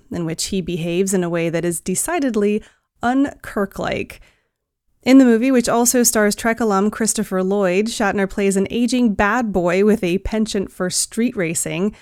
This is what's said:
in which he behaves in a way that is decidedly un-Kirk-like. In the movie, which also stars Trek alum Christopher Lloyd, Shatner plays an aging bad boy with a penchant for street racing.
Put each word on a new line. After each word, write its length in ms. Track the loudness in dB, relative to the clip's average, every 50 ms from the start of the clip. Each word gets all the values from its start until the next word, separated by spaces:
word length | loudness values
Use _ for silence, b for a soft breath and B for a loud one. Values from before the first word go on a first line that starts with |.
| -12 _
in 140 | -8 -6 -4
which 220 | -6 -4 -6 -6 -4
he 140 | -4 -4
behaves 520 | -4 -4 -6 -6 -4 -4 0 0 0 0 0
in 100 | 0 0
a 60 | 0
way 200 | -2 -2 -2 -2
that 160 | -2 -2 -2
is 140 | -2 -4 -4
decidedly 840 | -4 -4 -4 -4 -4 -4 -2 -2 -2 -2 0 0 0 0 0 -2 -4 b b b b b _ _
un-Kirk-like. 1160 | -4 -2 0 2 0 0 -2 -10 -18 -10 -4 -4 -4 -4 -4 -8 -6 -6 -4 -6 -8 -10 -12 -20 b b b b b b b _ _ _ _ _ _ _ _ _
In 160 | _ 6 8 8
the 80 | 8
movie, 260 | 8 6 4 2 2
which 180 | 2 2 2 2
also 340 | 0 2 2 2 2 2 2
stars 320 | 2 2 2 2 2 0
Trek 240 | 0 -2 -2 -2 0
alum 320 | 0 0 2 2 2 0
Christopher 500 | 0 -2 -2 -2 -2 -2 -4 -2 -2 -2
Lloyd, 460 | 0 0 0 0 2 2 2 0 0 -2
Shatner 420 | -2 -2 -2 -2 0 0 -2 -2
plays 280 | -2 -2 0 0 2 0
an 100 | 0 0
aging 460 | 0 -2 -2 0 0 2 2 2 2
bad 360 | 2 0 0 2 0 -2 -2
boy 340 | -2 0 0 2 2 4 4
with 180 | 4 4 2 2
a 160 | 0 -2 -2
penchant 500 | -2 -4 -2 -2 -2 -2 -2 -4 -6 -6
for 220 | -6 -6 -6 -4
street 440 | -2 -4 -6 -4 -4 -2 -2 -2 -2
racing. 600 | -2 -4 -4 -2 -4 -6 -6 -4 -2 -4 -4 -4 b